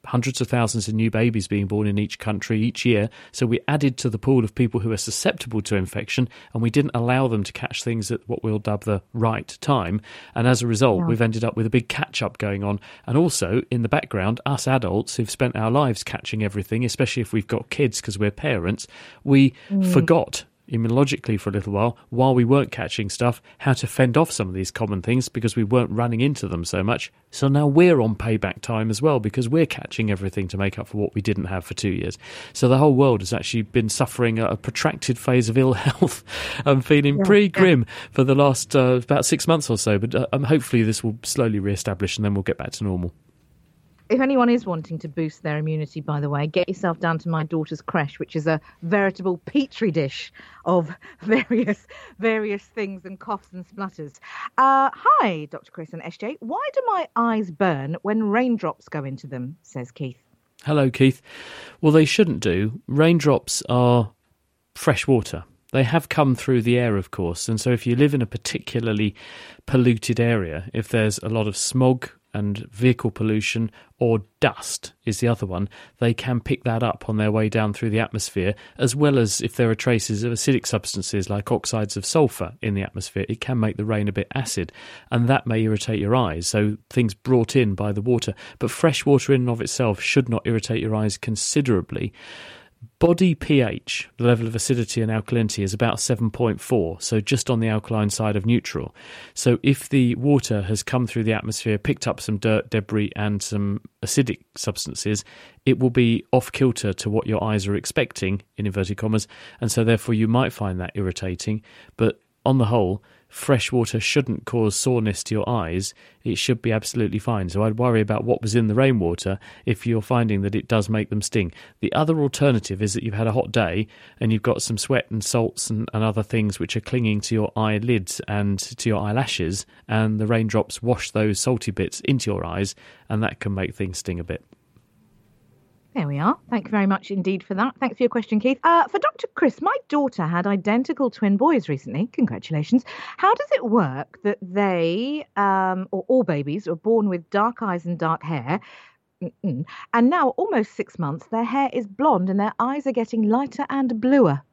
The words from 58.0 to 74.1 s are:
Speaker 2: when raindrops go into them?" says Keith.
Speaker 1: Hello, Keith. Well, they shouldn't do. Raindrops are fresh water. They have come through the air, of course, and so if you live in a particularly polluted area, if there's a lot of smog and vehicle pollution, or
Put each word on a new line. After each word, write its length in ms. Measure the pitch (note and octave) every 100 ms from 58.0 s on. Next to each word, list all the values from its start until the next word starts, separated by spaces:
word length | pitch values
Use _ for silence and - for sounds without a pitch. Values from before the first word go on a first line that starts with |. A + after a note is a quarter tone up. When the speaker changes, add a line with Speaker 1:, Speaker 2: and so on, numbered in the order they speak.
Speaker 2:
when 220 | G3+ A3
raindrops 680 | G#3+ A3 B3+ A3+ E3 - -
go 140 | D#3
into 240 | C3+ C3 C#3
them?" 300 | B2+ B2+ D#3+
says 300 | - C3+ B2
Keith. 260 | - C3+ - _ _ _ _
Speaker 1:
Hello, 260 | C#3+ D3+ C3+
Keith. 320 | - C3+ C3 - - - - - -
Well, 120 | D#3
they 140 | D#3
shouldn't 340 | D3+ - F3+ F2
do. 420 | G2 F2 A2 A#2+ -
Raindrops 760 | C#3 D#3+ E3+ C#3+ C3+ - - -
are 420 | B2 B2 B2 G#2+ _ _ _ _ _ _
fresh 320 | - - -
water. 380 | - B2 - D#2+ - _ _
They 120 | C3
have 260 | B2 E3 -
come 240 | - C#3
through 300 | B2 - B2+
the 160 | A#2 B2
air, 180 | A#2+ G2+
of 140 | F2+
course, 360 | - F2 E2+ -
and 140 | A2
so 100 | B2
if 140 | A#2+
you 100 | A#2+
live 200 | A#2+ D3
in 80 | C#3
a 20 |
particularly 880 | A2+ - - - - A#2+ A2+ G#2+ G#2+ - - - - - -
polluted 520 | C3 B2 A#2 - A#2+
area, 520 | A#2 A2+ F2 D#2 F#2+
if 140 | A2+ G#2+
there's 320 | A#2 G#2+ G2+
a 100 | A2
lot 180 | A2+ G#2+
of 80 |
smog 540 | G2+ - C3 B2+ B2+ - _ _
and 360 | G#2+ G#2 G2+ A#2+
vehicle 380 | G#2 B2+ A#2+ A2+
pollution, 600 | - A2 G#2+ G#2 A2+ A2+ - _ _
or 240 | A#2+